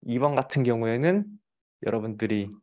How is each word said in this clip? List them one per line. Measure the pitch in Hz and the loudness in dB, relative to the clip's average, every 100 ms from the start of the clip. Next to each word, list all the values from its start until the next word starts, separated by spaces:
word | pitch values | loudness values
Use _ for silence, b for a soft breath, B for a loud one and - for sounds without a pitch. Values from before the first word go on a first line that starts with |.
| - | -4
이 | 120 | 0
번 | 143 143 | 2 0
같은 | 135 - | 0 0
경우에는 | 123 117 113 117 151 196 208 - _ _ _ _ | 2 2 0 2 2 2 0 -10 _ _ _ _
여러분들이 | - 113 110 107 110 107 101 104 | -4 -2 -2 -4 0 0 -2 -8